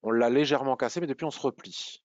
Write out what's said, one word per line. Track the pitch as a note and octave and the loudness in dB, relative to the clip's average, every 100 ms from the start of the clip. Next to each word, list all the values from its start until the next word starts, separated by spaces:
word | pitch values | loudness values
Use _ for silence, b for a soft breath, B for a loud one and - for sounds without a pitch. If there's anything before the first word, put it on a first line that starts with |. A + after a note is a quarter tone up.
On | G#2+ | 2
l'a | A#2 A#2+ | 2 4
légèrement | B2+ D3 C#3+ C3+ C3 | 4 4 2 0 0
cassé, | B2 F3 | -2 -2
mais | E3+ | -4
depuis | C3 D#3+ | -4 -6
on | |
se | - | -2
replie. | C#3 - - - - - | -4 -4 -14 -14 -14 -16